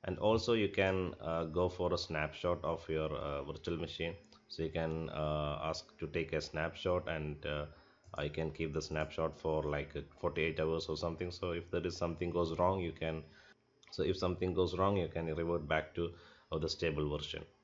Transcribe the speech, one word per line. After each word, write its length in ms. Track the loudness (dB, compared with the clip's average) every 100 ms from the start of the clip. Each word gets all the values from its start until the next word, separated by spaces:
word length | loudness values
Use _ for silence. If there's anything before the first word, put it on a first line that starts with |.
| -4
And 120 | 2
also 360 | 4 4 4
you 160 | 4 4
can, 440 | 4 4 4 0 -2
uh, 220 | -2 0
go 240 | 0 2 2
for 260 | 4 2
a 40 | 2
snapshot 640 | 0 0 -2 0 0 0
of 240 | 0 -2 0
your, 240 | 0 0
uh, 300 | -2 -2 -4
virtual 340 | -4 -6 -4 -2
machine. 380 | -4 -2 -4 -4 -14 -20 _
So 160 | -4
you 60 | -2
can, 400 | 0 0 0 -2
uh, 500 | -2 0 0 0 -2
ask 360 | -2 -4 -6 -10
to 80 | -4
take 240 | -2 0
a 80 | -2
snapshot, 680 | -2 -2 -2 -2 0 0 0
and, 360 | -2 -2 -4 -4
uh, 200 | -4 -4 -10 -20 -20 -14
I 160 | -4 -4
can 220 | -2 -4
keep 220 | -2 -2
the 80 | -2
snapshot 560 | -2 -2 -2 0 -2 -2
for, 260 | 0 0
like, 320 | 2 -2 -2 -8
uh, 60 | -10 -4
forty-eight 400 | -2 2 0 2
hours 280 | 2 2 0
or 80 | -2
something. 340 | -2 -2 -4
So 200 | -4 -4
if 180 | -4 -2
there 140 | -2 -2
is 120 | -2
something 320 | -2 0 0
goes 280 | 2 2 4
wrong, 220 | 4 4
you 100 | -2
can, 320 | -2 -2 -2 -8 -18 -20 -20 _ _ -16
so 120 | -2
if 140 | 0 2
something 360 | 2 2 2
goes 240 | 4 2 4
wrong, 200 | 4 4
you 100 | 0
can 200 | -2 -2
revert 380 | 0 0 0 2
back 280 | 0 0 -2
to, 180 | -4 -4 -20 -20 -6
uh, 60 | -2
the 100 | -2
stable 400 | 0 0 2 0
version. 360 | -2 -4 -8 -10 _